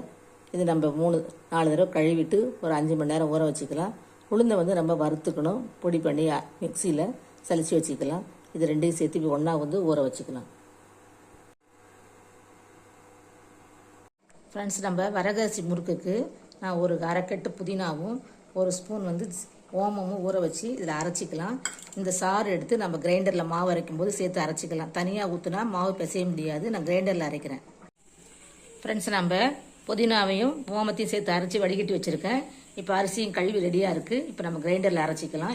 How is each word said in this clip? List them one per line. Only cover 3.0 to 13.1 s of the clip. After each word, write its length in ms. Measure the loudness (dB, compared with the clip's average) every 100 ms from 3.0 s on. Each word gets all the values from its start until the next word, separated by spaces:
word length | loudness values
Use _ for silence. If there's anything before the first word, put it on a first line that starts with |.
| 2
நேரம் 200 | 2 2
ஊற 100 | 2 2
வச்சுக்கலாம். 440 | 0 -4 -4 -4 -6 -16 -18 0
உளுந்தை 240 | 4 4 4
வந்து 180 | 4
நம்ம 200 | 2 2
வறுத்துக்கணும், 680 | 2 2 0 -2 0 0 -2 -6 -4
பொடி 180 | 0 2
பண்ணி 300 | 2 2 2
அ, 140 | 0 -4 -8
மிக்சியில 400 | -6 -2 0 0 0 -4 -14 -10 -2
சலிச்சு 280 | 0 2 2
வச்சுக்கலாம். 460 | 2 -2 -2 -4 -6 -16 -10
இது 140 | 0 0
ரெண்டையும் 320 | 2 2 2
சேர்த்து 200 | 0 0
இப்ப 100 | 0
ஒண்ணா 260 | 2 2 0
வந்து 220 | 0 0 2
ஊற 80 | 2
வச்சுக்கலாம். 500 | 2 -2 -10 -12 -12 -20 -20 -20 -20 -20 -20 -20 -20 -20 -20 -20 _ -20 -20 -20 -20 -20 -20 -20 -20 -20 -20 -20 -20 -20 -20